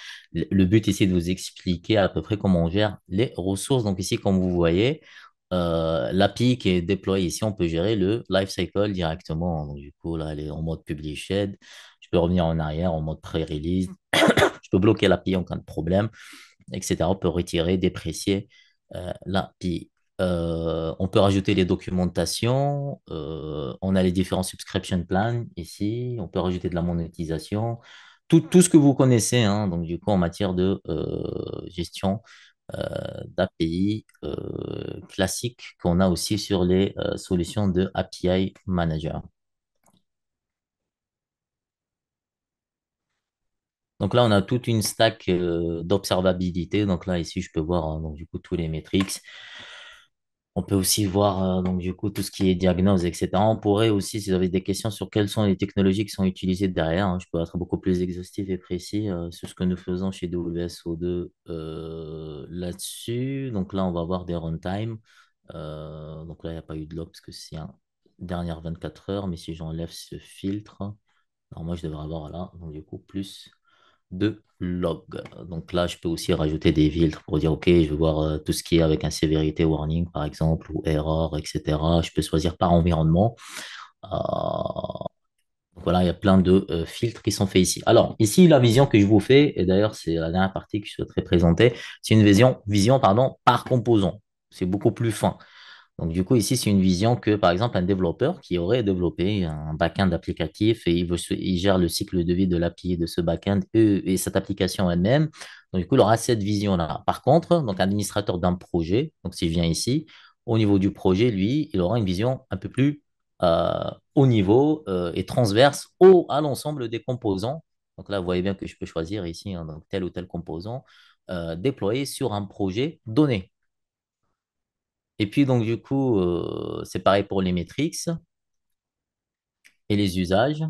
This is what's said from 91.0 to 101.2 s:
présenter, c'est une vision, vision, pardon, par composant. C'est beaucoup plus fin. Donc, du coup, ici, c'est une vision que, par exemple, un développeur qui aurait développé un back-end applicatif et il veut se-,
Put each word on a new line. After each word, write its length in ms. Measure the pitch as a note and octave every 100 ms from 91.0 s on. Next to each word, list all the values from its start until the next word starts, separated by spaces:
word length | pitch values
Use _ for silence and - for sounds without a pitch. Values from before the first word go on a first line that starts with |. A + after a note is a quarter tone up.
| F2 -
présenter, 520 | - F2 E2+ E2+ A#2 - - -
c'est 120 | -
une 80 | A2
vision, 400 | G#2 G2+ B2 - -
vision, 340 | G2+ G2 C3
pardon, 380 | G#2 G#2 C3 -
par 200 | - A#2+
composant. 580 | - C3 A2 A2+ F#2+ - _ _ _
C'est 160 | - F#2
beaucoup 260 | G2+ B2
plus 200 | G2+ A#2
fin. 260 | G#2 G2+ - - - - - _ -
Donc, 120 | E2+
du 140 | E2
coup, 120 | F#2 C3
ici, 200 | G2+ B2
c'est 140 | -
une 100 | G2+
vision 360 | F#2+ F2 G#2+ A#2+
que, 200 | - G#2+
par 140 | F2+
exemple, 260 | F2+ A#2 G2+
un 60 |
développeur 580 | F2+ G2 F2+ E2 C3 F3+
qui 180 | - F2
aurait 240 | E2+ B2+
développé 640 | G#2 F#2 F2 - F2+ G#2+
un 300 | F2 D2+ D#2
back-end 360 | D#2+ E2 - G2
applicatif 720 | E2 - F2+ D#2+ - G#2+ A2 -
et 60 |
il 140 | E2+ F2
veut 120 |
se-, 160 | F2